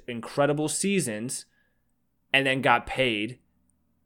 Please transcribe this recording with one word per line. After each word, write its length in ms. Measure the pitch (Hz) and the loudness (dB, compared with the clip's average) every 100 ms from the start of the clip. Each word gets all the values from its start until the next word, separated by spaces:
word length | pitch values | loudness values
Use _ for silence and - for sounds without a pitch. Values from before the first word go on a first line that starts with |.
| - | -10
incredible 600 | 117 - - 143 147 151 | -10 -6 0 0 2 -2
seasons 760 | - 196 196 123 107 120 - - _ _ _ _ _ _ _ _ | -2 0 0 -2 -4 -6 -10 -14 _ _ _ _ _ _ _ _
and 160 | 135 135 | 2 2
then 140 | 135 | 2
got 240 | 127 120 - | 4 4 2
paid 540 | - 131 107 110 127 _ _ _ _ _ _ | -2 0 0 -4 -8 _ _ _ _ _ _